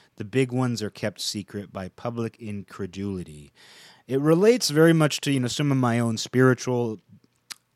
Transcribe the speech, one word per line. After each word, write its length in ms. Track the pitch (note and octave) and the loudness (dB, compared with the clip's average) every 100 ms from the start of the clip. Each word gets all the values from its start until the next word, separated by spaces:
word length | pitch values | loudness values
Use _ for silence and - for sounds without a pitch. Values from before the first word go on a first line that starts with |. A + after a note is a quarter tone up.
| _ - | _ -16
The 80 | |
big 280 | G#2 C3 C3 | -4 -2 0
ones 300 | B2+ B2+ A2+ | -2 -2 -4
are 80 | G#2 | -8
kept 320 | - G#2+ - | -6 -8 -6
secret 500 | - G#2 F#2+ G#2 G2 | -10 -8 -10 -12 -10
by 160 | G2 F#2 | -12 -12
public 480 | - A#2+ A#2 A2+ - | -10 -10 -6 -8 -8
incredulity. 1160 | A2 G#2 F2+ - F#2+ F#2 G2+ F#2+ D#2 D2+ C#2+ _ - - - _ - | -14 -12 -14 -12 -12 -8 -8 -8 -10 -18 -20 _ -20 -20 -20 _ -6
It 140 | C3 | -2
relates 480 | D3+ E3 G#3+ A#3+ - | 2 4 4 4 2
very 240 | D3+ E3 | 4 6
much 300 | E3 D3+ - | 6 2 0
to, 100 | - | -2
you 80 | C3+ | -2
know, 80 | B2 | -2
some 240 | - D3 | -2 0
of 60 | C3+ | 2
my 200 | B2 A#2 | 0 0
own 200 | A#2 A2 | 0 -4
spiritual, 840 | - B2 C3 B2 - B2 A#2 G#2+ _ - _ _ - - _ | -2 4 4 4 0 -2 -4 -6 _ -20 _ _ -20 -20 _